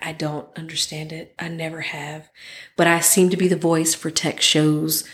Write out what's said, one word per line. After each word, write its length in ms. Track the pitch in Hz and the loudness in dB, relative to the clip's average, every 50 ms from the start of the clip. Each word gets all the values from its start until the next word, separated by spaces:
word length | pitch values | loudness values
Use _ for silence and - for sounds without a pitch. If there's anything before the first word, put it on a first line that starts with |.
I 120 | - 165 156 | -10 -10 -8
don't 340 | 160 156 151 151 147 - - _ - | -6 -6 -6 -6 -6 -10 -12 _ -14
understand 540 | 160 160 160 156 - - 160 156 156 156 | -14 -10 -6 -6 -6 -6 -6 -10 -10 -10
it. 220 | 160 160 - - _ - | -12 -14 -14 -16 _ -12
I 80 | 175 170 | -10 -8
never 320 | 170 160 160 160 160 160 | -8 -8 -8 -8 -8 -8
have. 480 | 151 - - 151 143 147 151 156 156 _ _ - - - - - - - _ - | -10 -8 -8 -8 -10 -10 -12 -14 -16 _ _ -20 -20 -20 -20 -20 -20 -10 _ 2
But 100 | 170 170 | 4 4
I 120 | 170 165 | 4 4
seem 300 | 156 - - 202 180 180 | 4 4 6 6 6 4
to 60 | 190 175 | 4 2
be 100 | 185 180 | 2 2
the 80 | 180 | 2
voice 380 | 156 165 165 165 160 160 160 - | 2 2 2 2 2 2 0 -2
for 140 | - - 165 | -4 -6 -4
tech 280 | 160 - - 156 - - | -4 -2 -2 -2 -2 0
shows, 640 | - - - 156 151 151 151 151 156 156 151 - - - | 2 2 4 6 6 4 4 2 0 0 -2 -4 -4 -8